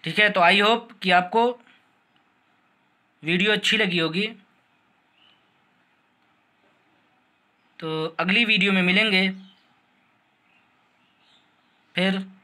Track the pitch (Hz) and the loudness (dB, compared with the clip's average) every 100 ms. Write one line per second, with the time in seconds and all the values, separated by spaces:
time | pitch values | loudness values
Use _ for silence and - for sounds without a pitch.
0 | 170 180 208 190 170 196 208 233 - - | -4 0 2 4 4 4 2 0 -4 -6
1 | 185 240 240 226 240 240 - _ _ _ | 2 2 2 0 0 -4 -18 _ _ _
2 | _ _ _ _ _ _ _ _ _ _ | _ _ _ _ _ _ _ _ _ _
3 | _ _ 151 175 208 208 - 214 208 175 | _ _ -4 0 0 0 0 0 0 -2
4 | 160 170 214 - _ _ _ _ _ _ | -2 -4 -6 -10 _ _ _ _ _ _
5 | _ _ _ _ _ _ _ _ _ _ | _ _ _ _ _ _ _ _ _ _
6 | _ _ _ _ _ _ _ _ _ _ | _ _ _ _ _ _ _ _ _ _
7 | _ _ _ _ _ _ _ - 160 156 | _ _ _ _ _ _ _ -14 -8 -6
8 | 160 165 175 208 226 214 202 190 180 190 | -6 -6 -2 0 0 0 0 0 0 0
9 | 220 185 190 190 - _ _ _ _ _ | 0 0 -2 -6 -20 _ _ _ _ _
10 | _ _ _ _ _ _ _ _ _ _ | _ _ _ _ _ _ _ _ _ _
11 | _ _ _ _ _ _ _ _ _ - | _ _ _ _ _ _ _ _ _ -2
12 | 190 190 190 - | -2 -2 -8 -20